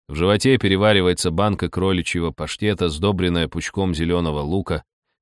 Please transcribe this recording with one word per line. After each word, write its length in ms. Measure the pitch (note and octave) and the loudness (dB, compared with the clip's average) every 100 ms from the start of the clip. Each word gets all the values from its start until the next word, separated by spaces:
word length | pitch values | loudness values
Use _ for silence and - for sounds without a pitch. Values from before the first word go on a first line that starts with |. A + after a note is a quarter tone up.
| - | -10
В 60 | |
животе 420 | D2 F2+ G#2 C3 B2+ | -2 2 2 4 2
переваривается 760 | G2+ F#2+ G#2+ G#2 F2+ F2+ F#2 | 2 2 4 4 4 0 0
банка 380 | E2 G#2 G2+ E2+ | 0 0 0 -2
кроличьего 640 | - F#2+ F#2 E2+ F2 E2+ | -2 0 0 -2 -2 -4
паштета, 580 | - D#2 - G#2 G2 F2+ | -4 -10 -4 -2 0 -2
сдобренная 600 | D2+ G2 F#2+ F2+ F2 D#2+ | 0 0 0 0 0 -2
пучком 460 | E2+ - - F#2+ | -4 -6 -2 -2
зеленого 460 | D#2+ E2 F2 E2 D2 | 0 0 0 0 -2
лука, 440 | D2 F#2+ F#2 D#2 - _ _ _ | -2 -2 -2 -6 -8 _ _ _